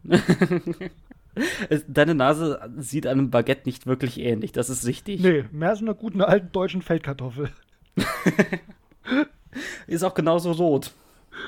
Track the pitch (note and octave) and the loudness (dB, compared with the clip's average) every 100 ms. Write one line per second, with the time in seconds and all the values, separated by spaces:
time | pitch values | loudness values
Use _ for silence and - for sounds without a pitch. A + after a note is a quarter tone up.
0 | - F3+ - F3 F3+ F3 F3 E3+ F#3+ - | 2 4 4 2 2 0 -4 -8 -10 -14
1 | - - _ - D4+ - G3+ D3+ C#3+ C#3 | -20 -20 _ -6 -4 -4 -2 -2 0 2
2 | D3+ D#3 C3 D#3 D#3+ C#3 A2+ C3 B2+ D3 | 4 4 4 2 0 -4 -8 -12 -6 -4
3 | B2+ C3+ C3+ A#2+ A#2+ C3+ C3 - C3 C3 | 0 2 2 2 2 0 -2 -6 -2 -2
4 | B2 C#3+ B2 A2 G#2+ - B2 A#2+ A#2+ - | -2 -2 -2 -2 -2 -4 -4 -4 -4 -4
5 | - F#3+ F#3 D3+ A2 D3+ E3+ G#3 A3 G#3 | -4 2 4 4 0 -2 -2 0 -2 -6
6 | A3 F#3 F#3 G3+ F3+ F#3+ F#3 F#3 - E3 | -4 0 4 4 2 -2 -2 -2 -2 -2
7 | C#3+ C3+ B2+ B2 C#3+ - _ _ _ - | -2 -8 -8 -6 -8 -8 _ _ _ -4
8 | - - F#3 - - F3+ - - _ _ | -4 -2 0 2 0 -2 -10 -20 _ _
9 | - C4 D4+ _ - C4 - - - E3 | -2 -2 -2 _ -18 -14 -12 -12 -6 -2
10 | F#3 F3+ D#3+ E3+ F3 E3 E3+ C3+ - - | -2 0 2 2 2 0 2 2 -2 -16
11 | _ _ _ - | _ _ _ -16